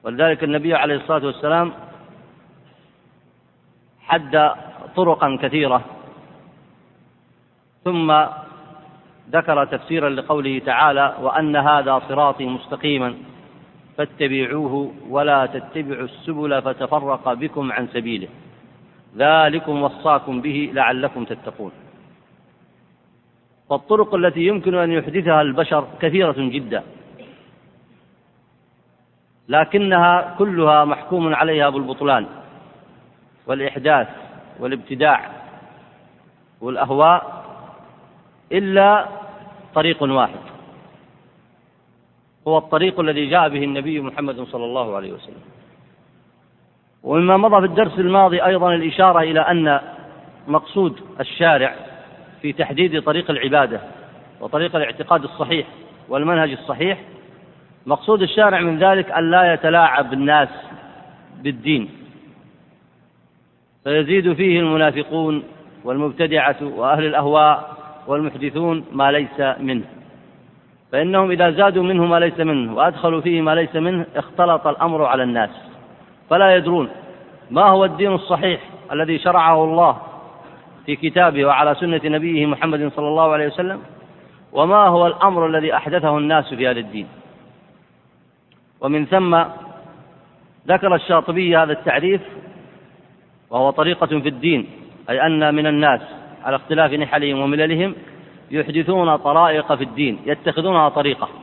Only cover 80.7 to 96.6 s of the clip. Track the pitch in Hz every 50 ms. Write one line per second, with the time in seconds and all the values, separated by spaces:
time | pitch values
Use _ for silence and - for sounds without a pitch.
80.7 | - - - - 147 131 156 160 - 180 180 170 151 139 135 143 143 131 147 151
81.7 | 147 - 175 170 165 160 - 156 151 151 156 170 165 151 147 147 143 131 160 165
82.7 | 156 147 147 147 139 - 147 147 151 160 160 160 151 151 151 147 139 - 180 185
83.7 | 196 208 - - - - - - - - - - - - - _ - 135 151 175
84.7 | 196 208 208 190 175 175 175 170 170 - 185 196 185 175 165 160 160 160 156 156
85.7 | - 147 - 151 156 180 160 156 147 151 147 151 160 156 143 - 135 117 131 127
86.7 | 123 117 117 104 104 107 95 - - - - - - - - - - _ _ _
87.7 | _ _ _ _ _ _ _ _ _ _ _ _ _ _ _ _ _ _ _ _
88.7 | _ _ - 135 147 151 151 - 185 190 185 175 170 165 170 - - - - -
89.7 | - - - - - - - - - - _ _ _ _ _ _ _ _ _ -
90.7 | 180 190 190 196 180 156 - - 180 165 - - 170 180 185 175 170 160 160 151
91.7 | 151 151 - 165 127 135 151 185 196 190 - - - - - - - - - -
92.7 | - - - - _ _ _ _ _ _ _ _ _ _ _ _ 117 123 131 139
93.7 | 135 - 151 165 175 - 170 160 156 151 131 151 139 123 139 170 165 127 104 -
94.7 | - - - - - - - - 120 131 127 160 160 156 156 151 147 151 151 151
95.7 | 151 147 151 147 131 117 - - - - - - - - - 131 135 135